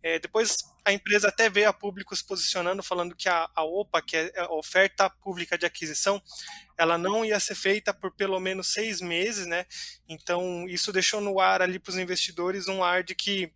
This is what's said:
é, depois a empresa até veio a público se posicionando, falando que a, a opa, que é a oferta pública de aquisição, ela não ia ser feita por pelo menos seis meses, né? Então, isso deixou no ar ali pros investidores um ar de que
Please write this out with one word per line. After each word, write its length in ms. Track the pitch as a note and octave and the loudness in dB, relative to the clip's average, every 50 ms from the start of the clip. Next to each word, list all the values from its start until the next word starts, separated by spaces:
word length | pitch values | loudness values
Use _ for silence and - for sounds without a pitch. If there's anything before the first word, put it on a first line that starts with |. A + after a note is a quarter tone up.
é, 180 | - E3 E3 E3 | -2 -2 -2 -2
depois 360 | - - - A3 A3+ G#3+ - - - - _ _ _ | -4 0 0 2 2 4 2 0 -2 -8 _ _ _
a 80 | G3+ G3 | 0 0
empresa 360 | G3+ _ - G#3 G#3 G3+ G#3 | 0 _ 2 2 4 4 4
até 200 | - - A3+ A3 | 4 4 2 4
veio 180 | F#3 G3+ G#3 | 6 6 4
a 60 | G#3+ G3 | 4 4
público 420 | - - G3+ F#3 G3 F#3+ - G3+ | 2 -6 -8 -8 -8 -12 -8 -6
se 100 | F#3 - | -8 -6
posicionando, 580 | - G3 F#3 - - - F#3 F3 F3 F#3+ G3+ - | -4 -4 -2 0 0 0 0 0 -2 -2 -2 -4
falando 320 | - F#3 F3 F3 F3 F3 | -4 -2 -2 -2 -4 -6
que 120 | - - | -4 0
a, 220 | F#3+ F3 E3 E3 - _ | 2 2 2 0 -2 _
a 80 | - D#3+ | -2 -2
opa, 380 | D#3 E3+ G3 G#3 _ - E3 | 0 0 -4 -2 _ 0 0
que 140 | - - - | 0 0 -2
é 240 | D#3+ D#3+ F3+ - F#3 | 0 -2 -2 -4 -6
a 140 | F3 F3 E3+ | -4 -4 -4
oferta 560 | D#3 D3+ - - F#3+ F#3+ G3 _ - G3 F#3 | -4 -4 2 4 4 4 4 _ 2 2 2
pública 480 | - _ _ G3 F#3 F3 E3+ - F3 | 2 _ _ -8 -6 -6 -4 -4 -2
de 80 | E3+ F3 | 0 0
aquisição, 560 | E3+ - - E3+ D#3 D3+ - - G3 G3+ G3+ _ - - - - - - - - _ _ | -2 -2 -4 -8 -4 -2 0 2 2 0 0 _ -12 -14 -14 -14 -14 -14 -18 -20 _ _
ela 200 | - E3 E3 E3+ | 2 2 4 4
não 280 | E3+ E3+ F#3+ G3+ A3 A3+ | 2 2 0 0 0 0
ia 140 | A3 G#3+ G3+ | 0 0 0
ser 160 | - - G3+ | 0 -2 -2
feita 380 | - - G3 G3 G#3+ - - G3 | -2 0 0 0 0 0 -4 -4
por 220 | _ - F#3+ - | _ -8 -10 -4
pelo 240 | - G3+ G3 F#3+ F#3 | -4 -2 -2 -2 -2
menos 320 | F#3 F#3 F#3+ F#3+ F#3 - | -2 -4 -6 -2 -2 -2
seis 300 | - G#3 G#3+ A3 G#3 E3+ | 0 0 -2 -2 -4 -4
meses, 460 | F#3 F3 E3+ E3+ F#3 A3+ A3+ G3+ F#3 | -4 -4 -2 -2 -2 -2 -2 -6 -6
né? 180 | F3 E3+ F3 F3+ _ - - - - - _ _ | -4 -4 -4 -4 _ -12 -14 -14 -14 -16 _ _
Então, 600 | - D#3+ D#3 _ - F3 F3 F3+ F#3 F3+ E3+ F3 F#3 | -16 -16 -14 _ -2 -2 -2 0 -4 -4 -6 -8 -6
isso 240 | F3+ E3+ - - F#3+ | -4 -4 -4 0 0
deixou 260 | F#3+ F3+ - - G#3+ | 2 2 2 0 0
no 200 | G#3 G3+ G3 F#3+ | -2 0 4 4
ar 220 | F#3 F#3 F#3+ F#3+ | 6 6 6 4
ali 180 | F#3 F3+ F3+ F#3 | 2 0 0 -4
pros 180 | _ - F3+ | _ -6 -6
investidores 680 | F#3 F#3 F3 F3+ F3 - - E3+ E3+ F3 F3+ F#3 G3+ F3+ | -4 -4 -2 -2 -2 -2 -4 -4 -2 -2 -2 -2 -2 -4
um 160 | F#3+ F#3+ F#3+ F3+ | -4 -2 0 2
ar 200 | F3 F3+ F#3 F3+ | 2 2 0 0
de 120 | - F#3 | -2 -6
que 360 | - - G3+ G3+ G3 F3+ D#3+ _ | -6 -2 -2 -2 -2 -4 -6 _